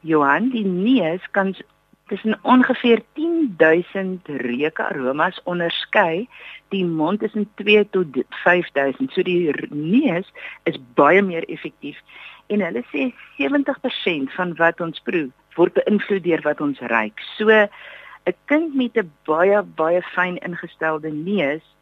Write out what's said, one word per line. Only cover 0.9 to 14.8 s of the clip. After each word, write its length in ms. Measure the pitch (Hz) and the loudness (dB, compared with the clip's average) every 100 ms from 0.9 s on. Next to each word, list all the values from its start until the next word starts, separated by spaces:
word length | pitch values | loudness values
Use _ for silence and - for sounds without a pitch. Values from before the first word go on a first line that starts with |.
| 262 160 180 - | 2 2 -2 -4
kan 240 | - 196 | -2 -2
s-, 80 | 185 - _ _ _ _ | -4 -14 _ _ _ _
tussen 300 | 196 220 220 | -6 -4 -4
ongeveer 600 | - 254 247 254 247 226 - | 4 4 4 2 4 2 2
tien 420 | - 320 339 294 170 | -6 -2 0 -2 2
duisend 680 | 160 165 175 202 190 185 - | 4 4 0 -6 -6 -8 -8
reuke 540 | 143 120 120 147 - | -8 -4 -2 -4 -4
aromas 580 | - 147 127 139 170 190 | -6 -4 -4 -2 -2 -4
onderskei. 840 | - 175 170 - - - 185 165 247 - - - _ | -6 -4 -4 -4 -2 2 2 0 -6 -12 -20 -20 _
Die 120 | 196 | -4
mond 380 | 180 160 156 208 | -2 0 0 0
is 120 | 214 | -4
in 140 | 214 202 - | -4 -6 -6
twee 240 | 208 208 208 | 2 4 4
tot 260 | 190 175 127 - - | 0 -2 -4 -6 -4
vyfduisend. 680 | - 180 170 - 139 131 135 | 2 2 0 -2 -2 -2 -4
So 140 | - 185 | -2 0
die 240 | 175 170 | 0 0
r-, 160 | 135 - | -2 -6
neus 600 | 147 151 220 302 170 196 - - - - | -6 0 2 2 -2 -6 -14 -18 -8 -6
is 80 | 135 127 | -6 -6
baie 280 | 123 147 180 | 4 6 6
meer 240 | 196 165 - | 4 -2 -8
effektief. 500 | 180 160 _ 143 147 _ - - - _ | -10 -12 _ -14 -14 _ -20 -20 -20 _
En 160 | 208 | -2
hulle 200 | 180 214 240 | -2 -4 -6
sê 180 | 294 262 - - - | -2 -4 -4 -20 -4
sewentig 440 | 277 285 269 269 | 0 0 0 -4
persent 480 | 254 - - 165 135 - | -6 -4 -4 -2 -4 -4
van 160 | 180 160 | -6 2
wat 200 | 170 170 | 0 2